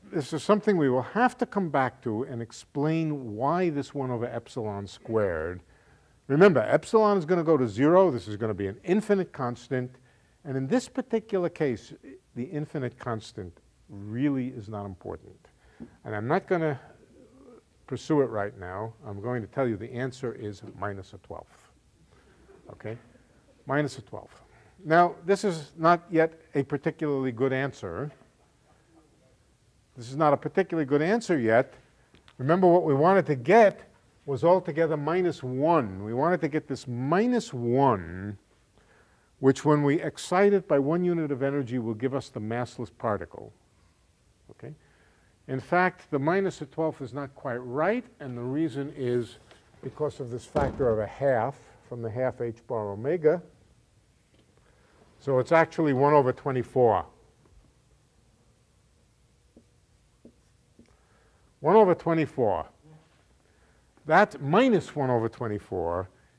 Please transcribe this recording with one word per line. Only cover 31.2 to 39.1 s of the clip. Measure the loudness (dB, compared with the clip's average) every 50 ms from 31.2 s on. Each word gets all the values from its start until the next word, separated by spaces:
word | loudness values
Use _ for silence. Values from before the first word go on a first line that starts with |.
| 0 0 0 2
yet. | 4 6 6 6 4 2 -2 -20 _ _ _ _ _ _ _ _ _ _ _ -4
Remember, | 0 2 2 6 6
what | 6 6 6 4
we | 2 2
wanted | 4 4 6 6 4 4
to | 2 0
get | -2 2 6 8 8 8 6 4 0 -10 -20 _ _ _ _ _ _ -8
was | -6 -4 0 4
altogether | 4 4 4 2 -2 -2 0 0 0 0
minus | -2 -2 -2 0 0 0 -2 -2 -4
one. | -6 -6 -4 0 2 2 4 2 2 -2 -6 -8 -8
We | -6 -4
wanted | -2 0 0 0 0
to | -2 -2
get | -4 -4 -6
this | -6 -8 -10 -8
minus | -8 -6 -4 -2 0 0 2 2 2 0 -2 -4 -4
one, | -6 -4 -2 0 2 4 4 4 2 0 -2 -8 -10 -10 -10 -10 -12 -12 _ _ _ _ _ _ _ _ _ _ _ _ _ _